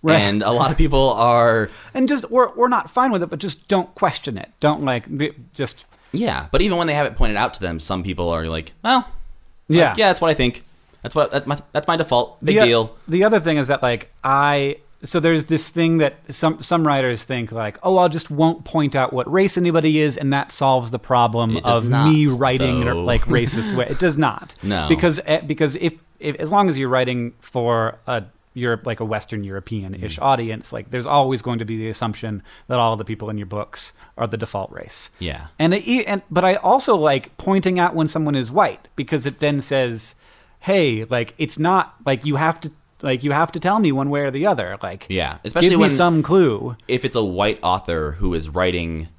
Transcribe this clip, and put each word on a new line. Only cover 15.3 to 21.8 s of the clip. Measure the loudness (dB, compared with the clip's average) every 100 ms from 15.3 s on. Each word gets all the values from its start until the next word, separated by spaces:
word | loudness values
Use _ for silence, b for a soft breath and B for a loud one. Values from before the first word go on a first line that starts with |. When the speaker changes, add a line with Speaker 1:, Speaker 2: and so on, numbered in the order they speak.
| 2
Speaker 1:
this | 0 -2 -2
thing | -2 0 2
that | 0 -2 -16
some, | -2 -2 -2
some | -2 0
writers | 2 2 0 -4
think, | -6 -6 -6
like, | -6 -8 -4
"Oh, | 0 4
I'll | 2
just | 0 -8
won't | 2 2 2
point | -4 -2 0 0
out | -2
what | -2 0
race | 2 2 2
anybody | 2 2 2 2
is, | 2 0
and | -2
that | -2 -4
solves | -2 2 2 0
the | -8
problem | 0 2 4 2 0 0
Speaker 2:
It |
does | 2 0